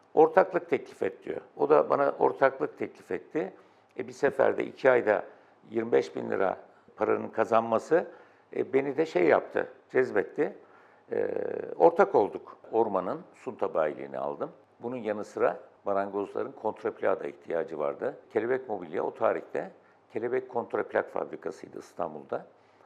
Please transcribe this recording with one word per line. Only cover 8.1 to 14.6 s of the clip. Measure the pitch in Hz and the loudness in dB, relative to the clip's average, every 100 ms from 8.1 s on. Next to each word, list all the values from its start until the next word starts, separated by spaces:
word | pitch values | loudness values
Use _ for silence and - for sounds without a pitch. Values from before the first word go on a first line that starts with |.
| - - _ _ 127 | -10 -20 _ _ -4
e, | - | 0
beni | 135 139 135 | 0 0 0
de | 160 | 0
şey | 180 160 | 2 4
yaptı, | 104 - - - - _ | 4 2 -4 -4 -8 _
cezbetti. | 131 123 104 - - 170 269 - - - _ - | 0 2 2 0 -2 -4 -4 -20 -20 -20 _ -6
E, | - 50 - - - - - | -4 -2 -2 -4 -6 -6 6
ortak | 165 170 196 127 | 6 6 4 4
olduk. | 95 90 - - - | 2 -2 -14 -20 -4
Orman'ın | 110 113 95 92 156 175 - | 0 0 0 -4 -6 -12 -16
sunta | - 104 98 | -14 -6 -4
bayiliğini | 85 78 65 69 65 | 0 0 -2 -8 -6
aldım. | 71 76 151 - | -6 -6 -10 -12